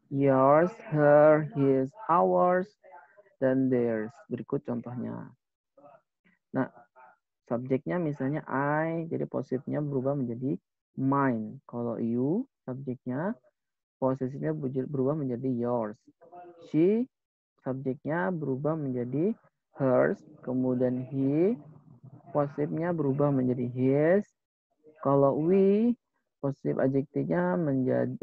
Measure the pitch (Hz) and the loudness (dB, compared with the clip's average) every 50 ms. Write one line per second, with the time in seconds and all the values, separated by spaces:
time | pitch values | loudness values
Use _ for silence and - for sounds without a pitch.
0 | _ - 147 139 139 139 131 131 131 139 147 156 175 180 - - - - 156 151 | _ -6 -2 2 4 4 6 6 6 6 6 6 4 2 0 -8 -10 -4 0 4
1 | 147 147 147 151 151 156 151 151 156 147 - 143 139 135 135 135 131 135 - - | 6 8 8 8 8 8 8 6 4 -2 -2 0 2 4 4 2 2 -2 -6 -8
2 | - - 165 180 185 185 180 180 180 180 180 185 190 - _ _ _ - - - | -2 0 2 2 4 2 2 2 2 4 2 0 -2 -4 _ _ _ -20 -20 -20
3 | - _ _ _ - _ _ - 135 131 131 131 131 127 131 120 120 117 113 110 | -20 _ _ _ -20 _ _ -2 0 0 2 2 2 2 2 2 0 0 0 -2
4 | 107 113 - - - - 127 123 117 - 143 143 - - 120 120 - 120 123 123 | -4 -6 -10 -14 -14 -10 -10 -10 -8 -6 -6 -6 -6 -6 -8 -8 -8 -10 -10 -10
5 | 113 113 113 113 110 - - _ _ _ _ _ _ _ _ _ - - - _ | -10 -10 -10 -12 -14 -16 -20 _ _ _ _ _ _ _ _ _ -20 -20 -20 _
6 | _ _ _ _ _ _ _ _ _ _ - - - - - - - _ _ - | _ _ _ _ _ _ _ _ _ _ -6 -6 -6 -6 -8 -20 -20 _ _ -20
7 | - - _ _ _ _ _ _ _ - 123 120 127 131 135 131 - 160 170 180 | -20 -20 _ _ _ _ _ _ _ -6 -6 -6 -4 -2 -2 -2 -2 -4 -4 -2
8 | 170 147 143 - 131 135 151 151 - - 127 135 143 143 151 156 160 165 165 165 | -2 -4 -4 -4 -4 -4 -4 -4 -6 -6 -4 -2 -2 0 0 -2 -2 -2 -4 -6
9 | 160 165 135 131 143 - - 127 123 - 127 127 - 165 151 147 151 143 139 131 | -6 -6 -6 -6 -6 -6 -6 -8 -6 -4 -6 -6 -6 -4 -6 -4 -4 -4 -4 -4
10 | 123 139 143 143 127 123 117 120 123 139 170 - _ _ _ _ _ _ - - | -2 -2 -2 -2 -4 -6 -6 -6 -4 -4 -6 -6 _ _ _ _ _ _ -6 -2
11 | 135 135 139 139 139 135 120 110 107 107 123 139 _ - 123 120 120 120 113 - | 0 0 2 2 2 0 0 -2 -6 -8 -12 -16 _ -12 -8 -6 -6 -6 -4 -4
12 | 117 113 117 123 127 147 175 233 269 _ _ _ - 131 127 135 143 131 123 - | -4 -2 -2 -2 0 0 -2 -2 -4 _ _ _ -14 -12 -12 -10 -8 -10 -10 -10
13 | - 127 127 131 175 208 240 - _ _ _ _ _ _ _ _ _ _ _ - | -8 -8 -6 -6 -4 -6 -6 -8 _ _ _ _ _ _ _ _ _ _ _ -4
14 | 131 131 131 131 131 123 139 139 147 156 156 156 143 127 131 131 127 - 147 135 | -2 -2 -2 -2 -4 -6 -6 -6 -6 -4 -4 -4 -6 -6 -4 -4 -6 -4 -2 -2
15 | 127 135 151 160 139 127 120 120 135 135 127 117 120 120 123 120 110 104 104 _ | 0 0 0 -2 -4 -4 -4 -4 -4 -4 -2 -2 -2 -2 -2 -2 -4 -4 -8 _
16 | _ _ _ _ - - - - - - - - - - - 151 170 190 214 226 | _ _ _ _ -20 -20 -20 -20 -20 -20 -20 -20 -10 -2 2 2 4 4 4 2
17 | 254 - _ _ _ _ _ _ _ _ _ _ - 135 131 135 139 131 127 - | 0 -4 _ _ _ _ _ _ _ _ _ _ -8 -6 -6 -4 -4 -6 -6 -6
18 | - 135 156 175 180 190 185 156 151 139 131 131 151 151 160 160 143 135 123 123 | -4 -4 -4 -2 -2 -2 -2 -4 -4 -4 -4 -2 -2 -2 -2 -2 -4 -4 -4 -4
19 | 120 123 135 143 170 214 233 - _ _ _ _ _ _ - - 135 131 123 127 | -4 -4 -2 -2 0 0 -2 -4 _ _ _ _ _ _ -6 -2 0 2 4 4
20 | 139 160 202 - - - - - - 131 127 127 127 127 127 123 127 123 127 127 | 4 2 0 -4 -8 -20 -20 -14 -8 -6 -4 -2 0 0 0 0 0 0 -2 -4
21 | 127 127 143 135 135 135 143 156 175 208 247 - - - - - - - - - | -6 -6 -4 -2 0 0 2 2 2 0 0 -4 -8 -18 -20 -20 -20 -20 -20 -20
22 | - - - - - - - 147 143 143 - 147 147 165 160 156 165 180 175 160 | -20 -20 -20 -20 -14 -6 -2 -2 -2 -2 -2 -4 -4 -4 -4 -4 -2 -2 -2 -2
23 | 143 139 131 143 143 147 143 131 127 123 123 131 120 123 120 127 127 131 135 143 | 0 0 0 2 2 2 2 2 0 0 0 -2 -4 -6 -2 0 0 2 2 4
24 | 151 165 185 208 196 _ _ _ _ _ _ _ _ _ _ _ _ - - - | 4 4 2 2 0 _ _ _ _ _ _ _ _ _ _ _ _ -20 -14 -6
25 | - 139 139 143 139 139 117 143 156 170 190 196 190 196 202 214 226 240 240 - | 0 2 4 4 4 4 4 2 2 2 4 4 6 4 4 4 2 2 0 -2
26 | _ _ _ _ _ _ _ _ - 139 135 _ - 147 147 - - 135 139 135 | _ _ _ _ _ _ _ _ -6 -6 -6 _ -4 -4 -2 0 0 0 0 0
27 | 139 - - 139 139 160 160 175 180 180 180 180 165 143 135 131 127 131 127 123 | -2 -2 -4 -4 -2 0 0 0 0 0 0 0 0 0 0 0 0 0 0 0
28 | 123 127 127 - | 0 -2 -2 0